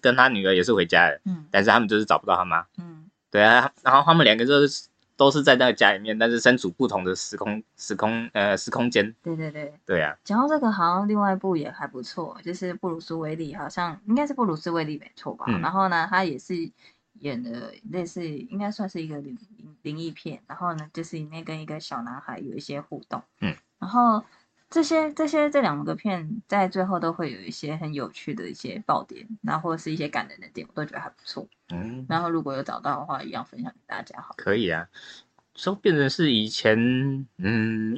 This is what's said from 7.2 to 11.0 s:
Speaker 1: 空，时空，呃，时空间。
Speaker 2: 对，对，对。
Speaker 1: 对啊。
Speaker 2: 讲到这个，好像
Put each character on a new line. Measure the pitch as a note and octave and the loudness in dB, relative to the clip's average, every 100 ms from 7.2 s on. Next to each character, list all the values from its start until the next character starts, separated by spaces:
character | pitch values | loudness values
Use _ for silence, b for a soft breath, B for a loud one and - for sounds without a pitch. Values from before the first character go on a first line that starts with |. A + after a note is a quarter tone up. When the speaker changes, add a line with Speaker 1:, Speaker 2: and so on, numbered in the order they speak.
| - G2 | -6 -6
Speaker 1:
空， | G2+ G#2+ - - | -6 -6 -10 -14
时 | - G2+ | -8 -2
空， | G#2+ A2+ A#2 | -2 -2 -4
呃， | G#2+ G2+ F#2+ | 0 0 0
时 | - | -2
空 | A#2+ A#2+ | -2 0
间。 | A2+ G#2+ - | 2 0 -4
Speaker 2:
对， | E3+ D#3+ | -8 -8
对， | D#3 | -8
对。 | D3+ C#3+ - - | -10 -14 -12 -4
Speaker 1:
对 | F2+ | -2
啊。 | D2+ - | -2 -4
Speaker 2:
讲 | - G#3+ | -2 0
到 | D4 | 2
这 | D4+ | 2
个， | A#3 | 0
好 | G3 E3+ | 0 0
像 | F#3 | 0